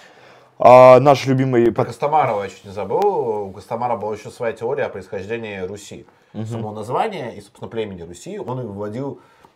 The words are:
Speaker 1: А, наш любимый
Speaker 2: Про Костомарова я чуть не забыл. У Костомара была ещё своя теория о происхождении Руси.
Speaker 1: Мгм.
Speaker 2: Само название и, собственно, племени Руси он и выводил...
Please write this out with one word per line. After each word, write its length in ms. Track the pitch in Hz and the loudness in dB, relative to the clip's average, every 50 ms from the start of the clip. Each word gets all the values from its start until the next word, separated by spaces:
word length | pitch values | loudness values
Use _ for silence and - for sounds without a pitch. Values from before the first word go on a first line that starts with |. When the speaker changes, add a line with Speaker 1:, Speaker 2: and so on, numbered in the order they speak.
| - - - _ - - - - _ _ _ - | -20 -20 -20 _ -20 -20 -20 -20 _ _ _ 4
Speaker 1:
А, 400 | - 117 127 127 127 127 127 127 | 6 8 10 10 12 12 10 10
наш 240 | 131 147 139 123 117 | 8 6 4 4 2
любимый 460 | 131 131 131 135 131 127 120 120 117 107 | 0 0 0 0 0 2 2 2 2 2
Speaker 2:
Про 100 | - 120 | 0 -2
Костомарова 580 | 117 113 - - 143 151 156 139 123 110 101 98 | -4 -4 -6 -4 0 0 2 0 0 -2 -4 -6
я 60 | 98 | -8
чуть 140 | - - - | -10 -14 -20
не 80 | 101 | -16
забыл. 760 | 92 104 98 98 127 170 196 208 190 156 135 117 107 104 101 98 | -10 -10 -8 -4 -2 0 0 0 0 -2 -4 -4 -4 -6 -8 -10
У 40 | |
Костомара 460 | 92 104 - - 120 113 120 123 117 104 | -12 -16 -14 -10 -8 -6 -4 -4 -4 -6
была 160 | 107 107 107 | -6 -8 -10
ещё 160 | 101 - 120 | -10 -12 -16
своя 240 | - - 123 113 104 | -12 -8 -8 -8 -6
теория 320 | - 117 113 - 135 117 | -6 -6 -6 -6 -4 -6
о 40 | 101 | -6
происхождении 680 | 95 101 92 - - 98 92 101 117 117 113 107 101 95 | -8 -12 -14 -12 -12 -12 -10 -8 -10 -8 -8 -10 -10 -10
Руси. 460 | 92 90 104 101 - - 101 71 - _ _ _ _ _ | -10 -10 -10 -12 -16 -18 -20 -20 -20 _ _ _ _ _
Speaker 1:
Мгм. 140 | - 104 110 | -14 -12 -10
Speaker 2:
Само 260 | 110 117 110 104 107 | -10 -8 -10 -10 -10
название 640 | 104 110 104 113 135 170 208 226 196 160 127 113 95 | -10 -12 -10 -6 -4 -4 -4 -4 -6 -10 -12 -12 -14
и, 60 | 98 | -16
собственно, 260 | 101 - _ - 117 101 | -20 -20 _ -18 -18 -12
племени 340 | 110 113 107 104 95 85 82 | -8 -8 -8 -8 -8 -14 -16
Руси 360 | 85 87 - - 165 202 208 | -16 -18 -18 -16 -16 -14 -14
он 220 | - - 127 127 | -10 -10 -10 -10
и 20 | 123 | -10
выводил... 560 | 107 98 98 104 104 104 123 139 139 - - _ _ _ _ _ _ _ | -10 -10 -10 -10 -10 -10 -10 -10 -10 -10 -14 _ _ _ _ _ _ _